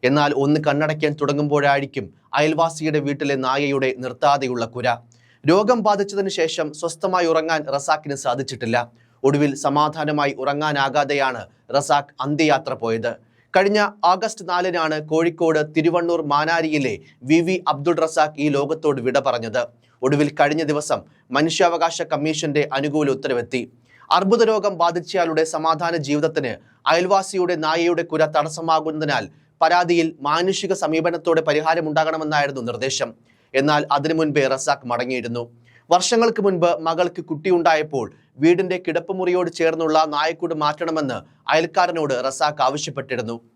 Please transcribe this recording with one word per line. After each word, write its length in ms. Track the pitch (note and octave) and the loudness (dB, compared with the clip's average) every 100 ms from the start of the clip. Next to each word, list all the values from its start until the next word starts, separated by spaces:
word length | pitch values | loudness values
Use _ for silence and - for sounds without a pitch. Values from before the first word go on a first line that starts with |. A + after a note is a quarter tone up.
| B2+ | 2
എന്നാൽ 220 | D3 D3 C#3 | 2 2 2
ഒന്ന് 160 | C#3 D3+ D3+ | 2 2 0
കണ്ണടയ്ക്കാൻ 460 | C#3+ D#3 D3+ D3+ D3 | 0 -2 0 -2 -2
തുടങ്ങുമ്പോഴായിരിക്കും 840 | C#3+ C#3+ D3 D3 C#3+ C#3 C#3 C3+ G2+ _ _ C3+ | -2 -2 0 2 2 0 -2 -8 -10 _ _ 0
അയൽവാസിയുടെ 640 | D3+ D#3+ E3 D#3 D#3 D3+ C#3+ | 0 2 -2 -2 -2 -2 -2
വീട്ടിലെ 300 | C#3+ C#3+ C#3 C3 | -4 -2 -2 -2
നായയുടെ 440 | C3+ C#3+ C#3 C3 B2+ | 0 0 0 -2 -2
നിർത്താതെയുള്ള 600 | B2+ A#2+ D3 C#3+ C3 B2 A#2 | -8 0 2 2 0 -4 -6
കുര. 140 | B2 B2 A#2+ - _ _ _ C#3 | -4 -4 -4 -8 _ _ _ 4
രോഗം 280 | F3+ G#3 B3 G#3+ | 4 4 2 2
ബാധിച്ചതിന് 440 | G3+ G3+ G3+ F#3+ F#3+ | 0 -2 -2 -4 -2
ശേഷം 280 | D#3+ E3 D3+ D3+ | -2 -2 -6 -4
സ്വസ്ഥമായി 480 | E3+ D#3+ G3 F#3 E3+ | -8 -4 -2 0 2
ഉറങ്ങാൻ 280 | D#3+ D#3+ D#3+ C#3+ C#3 | 2 2 -2 -2 -6
റസാക്കിന് 420 | C#3+ D3+ D3+ C#3 | 0 -2 -2 -4
സാധിച്ചിട്ടില്ല. 520 | C3+ B2 C3+ A#2+ A#2 A#2+ A#2+ _ _ _ C3+ | -2 -4 -4 -6 -2 -2 -2 _ _ _ 2
ഒടുവിൽ 260 | C#3+ D3 C3+ C#3+ | 4 2 0 0
സമാധാനമായി 680 | C#3+ D3+ D#3+ D3+ D3+ C#3+ B2 | 2 0 0 -4 0 -2 -2
ഉറങ്ങാനാകാതെയാണ് 1000 | C3 C#3+ D3+ D3 C#3 C#3+ C#3 C#3+ C3+ A#2+ F#2 _ _ B2+ | -4 -2 -2 0 0 0 0 0 0 -2 -12 _ _ -2
റസാക്ക് 380 | C#3+ C#3+ C#3+ _ | 2 0 0 _
അന്ത്യയാത്ര 480 | C3+ D3+ D#3 C#3 D3+ C3 | -4 0 2 2 0 -6
പോയത്. 300 | A2+ A2+ A#2 A2+ _ _ _ F#3 | -2 -2 -4 -8 _ _ _ 2
കഴിഞ്ഞ 240 | G3 G#3 G3+ - F3 | 4 2 0 0 2
ആഗസ്റ്റ് 320 | F#3 A3 A3 F3+ | 2 -2 -6 -4
നാലിനാണ് 460 | F3+ F#3 E3+ D#3+ D#3 D#3 | -2 0 -2 -2 -2 -2
കോഴിക്കോട് 520 | D#3 E3+ E3 E3 D#3 D3+ D#3+ | 0 0 0 2 2 0 0
തിരുവണ്ണൂർ 440 | D#3 F3 E3+ E3+ D3 | 2 2 0 -2 0
മാനാരിയിലെ 640 | C#3+ D#3 E3+ D#3+ D3+ C3 G2 - _ B2 | 0 2 0 0 0 -2 -6 -12 _ 2
വി 100 | E3 E3+ | 2 4
വി 100 | F#3 F3+ | 0 -2
അബ്ദുൾ 240 | C#3+ C#3+ E3+ | -2 0 0
റസാക്ക് 360 | D#3+ D#3+ D3+ D3+ | 0 2 0 0
ഈ 40 | D3+ C#3+ | 0 0
ലോകത്തോട് 440 | C#3+ D#3+ D#3 C3+ A#2+ | -2 0 0 0 0
വിട 120 | C3 C#3 | 0 0
പറഞ്ഞത്. 380 | A#2+ A2+ B2 A#2+ _ _ _ C3 | -4 -2 -4 -4 _ _ _ 0
ഒടുവിൽ 220 | C#3+ D3 D3 | 2 0 2
കഴിഞ്ഞ 240 | C#3+ D#3 D3+ | 0 2 0
ദിവസം 280 | D3 D3 A#2 - _ _ C3 | -2 -2 -4 -6 _ _ 0
മനുഷ്യാവകാശ 680 | D#3+ D#3+ F3+ E3+ E3+ E3 D#3+ | 0 2 2 2 -2 -2 -4
കമ്മീഷന്റെ 500 | D3+ D3+ D#3 D#3+ C#3+ D3 C3+ | -4 -2 -4 -2 -2 -2 -2
അനുകൂല 320 | D3 D3 C#3+ C3 | -2 -2 0 -2
ഉത്തരവെത്തി. 440 | C3+ B2 A#2+ B2+ A2 _ _ _ - F3 | -2 -4 -2 -6 -6 _ _ _ 0 0
അർബുദ 260 | F#3+ A3+ A3+ | 2 4 4
രോഗം 240 | A3 G3+ F3+ | 2 0 0
ബാധിച്ചയാളുടെ 640 | E3+ E3+ E3+ F#3+ E3+ D#3 D#3 | 0 0 -4 -2 0 0 -2
സമാധാന 420 | D#3+ D#3+ D#3 E3+ E3+ C#3 | -2 -2 0 -2 -4 -2
ജീവിതത്തിന് 460 | D3 D#3 D#3 C3 G#2 _ _ - | 0 0 -2 -6 -8 _ _ 2
അയൽവാസിയുടെ 640 | E3 F3+ G3 F#3+ F#3+ F3+ F3 | 2 4 0 0 -4 -2 -2
നായയുടെ 400 | D#3 E3 E3+ E3+ E3+ | 0 0 0 0 -2
കുര 120 | D#3 D#3 | 0 0
തടസ്സമാകുന്നതിനാൽ 920 | D#3 D3+ D#3 E3 D#3+ D#3 D3+ D3+ C3 G2+ _ _ _ | 0 -2 -6 0 0 0 -4 -2 -2 -4 _ _ _
പരാതിയിൽ 460 | D#3+ F3 F3 E3+ D#3+ D#3+ C#3 | 2 4 4 2 0 -2 -2
മാനുഷിക 460 | D#3 F3+ F#3 F#3+ F#3 | 0 0 -2 -2 -2
സമീപനത്തോടെ 600 | D#3 D#3+ E3 E3+ F3 D#3+ D#3 | 0 0 -2 -2 0 0 2
പരിഹാരമുണ്ടാകണമെന്നായിരുന്നു 1160 | D3 D#3 E3 D#3 D3+ D#3+ D#3+ D#3 D3+ C#3+ C3+ A#2+ | 0 2 0 0 0 0 -2 0 0 0 -2 -8
നിർദ്ദേശം. 420 | A#2 C3 - A#2+ - _ _ _ C3 | -4 -4 -4 -6 -8 _ _ _ 0
എന്നാൽ 220 | C#3+ D3+ D3+ C#3+ | 2 2 2 0
അതിനു 180 | D3 D#3+ | 0 0
മുൻപേ 260 | D#3 D3 C3 | 0 2 0
റസാക്ക് 340 | C3 D3+ C#3 B2 | 0 -2 -4 -2
മടങ്ങിയിരുന്നു. 520 | A#2+ B2+ B2+ A#2 A#2+ A#2+ - _ _ _ | -4 -2 -4 -4 -8 -8 -14 _ _ _
വർഷങ്ങൾക്ക് 500 | F3 F3+ A#3 A#3 A3+ | 2 4 2 2 2
മുൻപ് 260 | G3+ F3+ E3+ E3+ D#3+ | 0 2 0 0 -2
മകൾക്ക് 360 | E3 F3+ F3 D#3 | 0 -2 -2 -8
കുട്ടിയുണ്ടായപ്പോൾ 760 | D3+ F#3 F3 E3 D#3 D#3 C#3 G#2 - _ - | -6 0 2 4 2 0 -4 -6 -10 _ 0
വീടിന്റെ 340 | D#3 F3 F#3 F3+ | 4 4 2 -2
കിടപ്പുമുറിയോട് 680 | F3+ E3 E3 F#3+ F3+ F3+ F3 E3 | -2 -4 -4 -4 0 0 -2 0
ചേർന്നുള്ള 400 | D#3+ D#3+ D#3+ D#3 D#3 | 0 0 2 2 2
നായക്കൂട് 400 | D3 D#3 E3 E3+ D#3+ | 0 -2 -2 -4 0
മാറ്റണമെന്ന് 560 | D3 D3+ E3 D#3 C#3+ A2 - _ - | 0 0 -2 -2 -2 -6 -10 _ 0
അയൽക്കാരനോട് 640 | D#3 D#3+ D#3+ F3 E3 D3 B2+ C3 | 2 2 0 0 0 -2 0 -2
റസാക്ക് 360 | C3+ D3+ D3+ C3 | 0 -2 2 0
ആവശ്യപ്പെട്ടിരുന്നു. 720 | C#3+ D3+ C#3 - B2 A2+ A#2 _ | 0 -8 -10 -6 -6 -6 -8 _